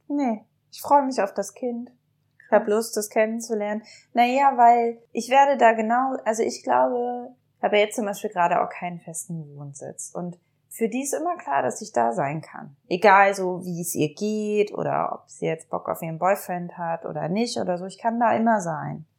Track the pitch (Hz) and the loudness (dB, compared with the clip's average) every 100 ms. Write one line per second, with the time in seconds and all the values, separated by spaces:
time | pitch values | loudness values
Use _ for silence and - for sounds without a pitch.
0 | - 285 254 214 - _ _ - - 285 | -6 -2 -2 -2 -8 _ _ -16 2 4
1 | 269 254 196 - 196 - 247 233 247 _ | 4 0 -2 -4 -8 -8 -8 -6 -10 _
2 | _ _ _ _ _ 208 220 214 226 214 | _ _ _ _ _ 2 2 0 -2 -6
3 | 208 226 220 226 226 220 208 220 - - | -2 0 0 -2 -6 -4 -4 -6 -8 -20
4 | _ 233 240 262 277 247 233 240 233 233 | _ 2 2 4 4 8 8 8 2 -4
5 | _ 226 226 269 277 262 226 226 220 240 | _ -8 2 6 6 6 6 6 2 0
6 | 269 262 214 220 247 254 262 247 262 247 | 0 -2 -2 0 -2 -4 0 2 4 0
7 | 247 247 254 - _ _ 196 208 208 - | -4 -6 -12 -20 _ _ 2 4 2 0
8 | 202 196 214 180 175 170 - - 175 170 | -4 -4 -4 0 2 2 0 -4 -10 -10
9 | - 165 - 165 147 143 143 139 135 - | -12 -14 -10 -10 -12 -14 -16 -14 -14 -12
10 | - - 175 - _ _ _ - 226 247 | -12 -10 -10 -12 _ _ _ -6 -4 -4
11 | 285 277 339 349 - 277 254 - 220 - | -6 -4 -4 -6 -4 -2 -2 -6 -6 -2
12 | 233 214 139 156 - 143 147 - _ 175 | 0 -2 -4 -4 -10 -18 -20 -20 _ 2
13 | 214 196 196 196 185 180 180 170 180 - | 6 8 6 2 -4 -4 -8 -8 -6 -2
14 | 147 - 208 214 214 208 202 - 143 143 | -2 -2 -4 -4 -2 0 0 -2 -2 -2
15 | - - _ - 165 160 - 175 - 170 | -2 -6 _ -6 -4 -4 -6 -8 -6 -6
16 | 165 160 180 202 - 175 175 - 170 165 | -6 -2 0 0 -2 -8 -8 -8 -6 -6
17 | - 156 156 202 233 233 185 175 190 - | -6 -6 -4 -2 -2 -4 -4 -4 -8 -6
18 | 233 233 226 220 226 214 170 151 143 156 | -4 0 0 2 2 2 -2 -6 -8 -10
19 | - | -14